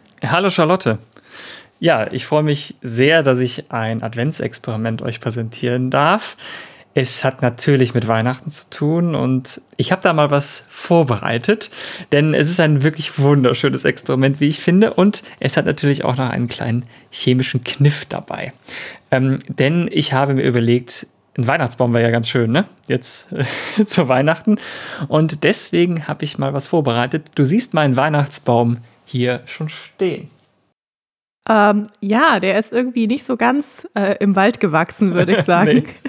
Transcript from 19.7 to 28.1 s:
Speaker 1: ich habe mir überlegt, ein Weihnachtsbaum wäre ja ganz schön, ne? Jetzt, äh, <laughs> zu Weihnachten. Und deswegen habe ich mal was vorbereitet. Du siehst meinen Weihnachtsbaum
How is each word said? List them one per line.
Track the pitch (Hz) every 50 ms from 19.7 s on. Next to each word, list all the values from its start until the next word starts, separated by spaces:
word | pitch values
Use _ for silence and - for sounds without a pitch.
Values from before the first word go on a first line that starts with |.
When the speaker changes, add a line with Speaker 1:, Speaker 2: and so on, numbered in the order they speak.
| 165 175 170 -
Speaker 1:
ich | - 160 143 -
habe | 135 131 139 139 139
mir | 131 -
überlegt, | 131 120 120 117 117 120 123 123 - - - - - _ _ _ _ _
ein | - 120
Weihnachtsbaum | 117 143 160 143 117 - - 127 120 117
wäre | 117 117
ja | 117
ganz | 117 117 117
schön, | - - 123 117 113
ne? | 117 160 214 - - _ _
Jetzt, | - 131 127 - - - - - -
äh, | - - 131 - - - - - - 214 214
<laughs> |
zu | - - - 160 123
Weihnachten. | 127 127 139 156 165 - - 220 208 - - - - - - - - - 151
Und | 147 - 156 160 156 151 151 -
deswegen | 151 - - - - - 175 175 180 175 165 147 -
habe | 151 - 156
ich | 143 -
mal | - 139 139 139
was | 139 -
vorbereitet. | - - 165 147 131 117 120 123 131 - 160 - - _
Du | - 143
siehst | 131 175 233 - - -
meinen | 156 151 143 127
Weihnachtsbaum | 127 139 156